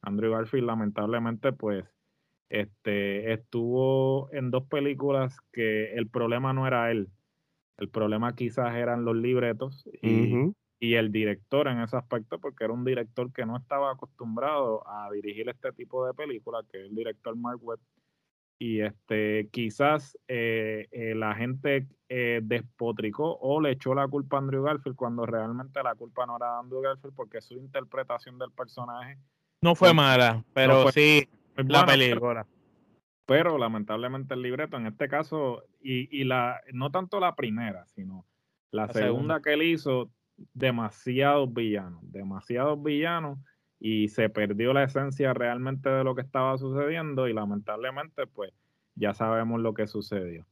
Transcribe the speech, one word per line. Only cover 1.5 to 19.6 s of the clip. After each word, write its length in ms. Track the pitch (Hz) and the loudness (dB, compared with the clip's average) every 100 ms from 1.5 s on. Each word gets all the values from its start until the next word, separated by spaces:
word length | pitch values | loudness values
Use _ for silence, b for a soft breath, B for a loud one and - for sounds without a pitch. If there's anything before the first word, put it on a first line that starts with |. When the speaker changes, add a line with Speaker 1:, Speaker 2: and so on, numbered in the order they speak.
Speaker 1:
pues, 320 | 135 110 98 92 _ _ _ _ _ _ | -2 -4 -4 -6 _ _ _ _ _ _
este, 800 | 104 104 _ - 101 101 101 110 | -6 -4 _ -4 -2 0 -2 -2
estuvo 960 | 113 120 120 117 123 131 135 131 135 135 | -4 -4 -4 0 2 2 2 2 0 -4
en 200 | 147 127 | -6 -2
dos 140 | 127 131 | -2 -2
películas 680 | 151 143 135 139 139 131 131 _ | -2 -2 -2 0 0 0 -6 _
que 420 | - 113 107 107 | -2 0 0 -2
el 140 | 113 113 | -4 -4
problema 460 | 123 117 117 135 | -2 0 0 0
no 140 | 131 131 | 0 2
era 240 | 127 117 | 2 2
él. 160 | 117 98 - _ _ _ _ _ - | 0 -2 -8 _ _ _ _ _ -12
El 120 | 101 | -8
problema 460 | - 107 107 120 120 | -2 0 0 -2 -2
quizás 400 | 120 110 120 117 | -4 -2 -2 0
eran 300 | 120 120 117 | -2 0 0
los 100 | 113 | 0
libretos 720 | 120 127 120 107 131 135 - - | 2 2 2 -2 -6 -10 -20 -4
y, 320 | 110 113 117 | 2 4 4
Speaker 2:
Ujú. 200 | 120 147 214 _ _ | 4 2 -2 _ _
Speaker 1:
y 140 | 117 117 | 2 2
el 160 | 110 | 2
director 560 | 107 107 101 - 139 143 | 2 0 -2 0 0 2
en 120 | 120 | 0
ese 180 | 113 127 | -2 -6
aspecto, 400 | 123 120 110 170 | -4 -6 -6 -8
porque 260 | 147 135 110 | -8 -4 -4
era 80 | |
un 120 | 117 123 | -2 -2
director 460 | 127 117 - 123 | -2 -4 -6 -8
que 140 | 127 113 | -6 -6
no 120 | 120 | -6
estaba 340 | 123 139 139 | -4 -2 -2
acostumbrado 960 | 131 - _ 120 110 135 151 131 110 - | -4 -12 _ -8 -4 0 0 0 -2 -4
a 220 | 104 104 | -12 -8
dirigir 380 | 104 104 104 113 | -8 -8 -6 -8
este 220 | 120 135 | -6 -10
tipo 340 | - 120 131 127 | -10 -8 -4 -4
de 80 | |
películas, 520 | 123 151 120 107 113 110 | -6 -8 -10 -8 -10 -10
que 100 | 95 | -16
es 80 | 98 | -12
el 60 | 107 | -8
director 400 | 113 107 - 117 | -8 -8 -10 -8
Mark 240 | 120 123 | -8 -10
Webb. 160 | 117 113 _ _ _ _ _ _ _ _ | -10 -12 _ _ _ _ _ _ _ _
Y, 220 | 117 110 | -6 -2
este, 680 | 107 101 _ 107 107 107 107 | -2 -6 _ -2 0 0 -2
quizás, 680 | - | -4